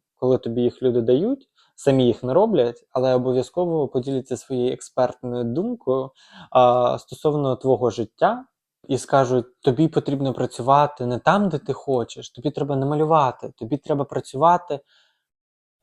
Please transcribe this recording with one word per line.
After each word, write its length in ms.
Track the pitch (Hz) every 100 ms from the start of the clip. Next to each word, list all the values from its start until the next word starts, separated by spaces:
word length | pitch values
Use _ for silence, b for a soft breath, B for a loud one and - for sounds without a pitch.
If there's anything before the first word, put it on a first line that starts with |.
| _ _
коли 220 | 127 123
тобі 240 | 120 117
їх 200 | 120 -
люди 200 | 131 120
дають, 480 | 113 127 214 269 _ _ _ -
самі 300 | 139 135 123
їх 180 | 107
не 100 | 127
роблять, 520 | 147 226 175 120 120 _
але 240 | 135 131 127
обов'язково 720 | 123 127 123 - 180 160 131
поділяться 500 | 131 131 135 - 120
своєю 360 | - 127 123
експертною 680 | 135 - - 123 - 123 123
думкою, 680 | 117 127 226 240 - 131 135 _ B B B
а, 460 | 127 123 123 123 127
стосовно 560 | - - 156 147 135 127
твого 340 | 131 117 120
життя 560 | 104 107 - 180 247 262 _ _ _ -
і 100 | 131
скажуть: 480 | - 139 127 127 117 _
"Тобі 260 | 143 123 160
потрібно 460 | 151 139 139 135
працювати 720 | - 127 - 120 143 143 - 123
не 140 | 120
там, 300 | - 196 202
де 80 | -
ти 160 | -
хочеш, 560 | 131 - 127 113 131 120
тобі 220 | - 147
треба 240 | 147 143 135
не 100 | 135
малювати, 680 | 151 156 160 131 - 117 -
тобі 200 | 113 143
треба 280 | - 147 135
працювати, 680 | 127 - 131 165 175 -
е, 60 | 139 _ _ _ _ _ _ _ _ _ _